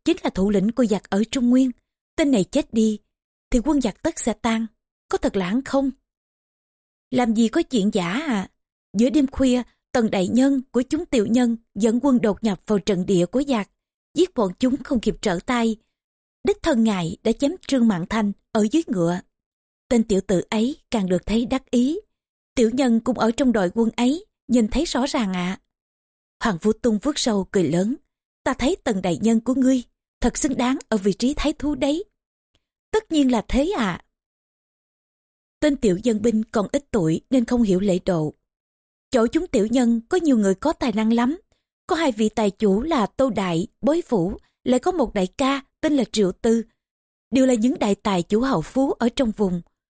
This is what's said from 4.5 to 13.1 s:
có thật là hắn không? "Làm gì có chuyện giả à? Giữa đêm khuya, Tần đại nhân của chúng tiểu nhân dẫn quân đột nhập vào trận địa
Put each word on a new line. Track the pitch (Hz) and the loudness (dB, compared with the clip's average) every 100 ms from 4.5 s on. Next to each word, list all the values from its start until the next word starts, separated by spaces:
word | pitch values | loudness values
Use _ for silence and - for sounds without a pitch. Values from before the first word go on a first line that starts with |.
| 226 226 - _ _ _ | -2 -4 -12 _ _ _
có | 381 | -4
thật | 269 196 | -2 -2
là | 175 | -2
hắn | 226 | -4
không? | 269 269 269 - _ _ _ _ _ _ _ _ _ _ _ | -2 -2 -2 -6 _ _ _ _ _ _ _ _ _ _ _
"Làm | 247 247 | 0 2
gì | 220 226 | 2 2
có | 330 | 2
chuyện | 330 247 190 | 0 0 0
giả | 214 170 | 0 -2
à? | 208 320 220 185 _ _ _ _ 190 | -4 -2 -4 -4 _ _ _ _ 0
Giữa | 240 | 2
đêm | 302 262 | 2 0
khuya, | - 262 247 233 _ _ | 0 0 0 -2 _ _
Tần | 254 220 | -2 0
đại | 202 190 | 0 0
nhân | 220 269 277 247 | 2 2 0 -2
của | 240 | -4
chúng | 262 311 349 | -2 -4 0
tiểu | 254 202 | 0 2
nhân | 233 247 226 _ - | 2 0 -2 _ -2
dẫn | 226 233 | 0 2
quân | 285 247 | 2 2
đột | 220 196 | 2 -2
nhập | 226 190 - | -4 -4 -2
vào | 208 | -2
trận | - 185 | 0 -2
địa | 185 | 0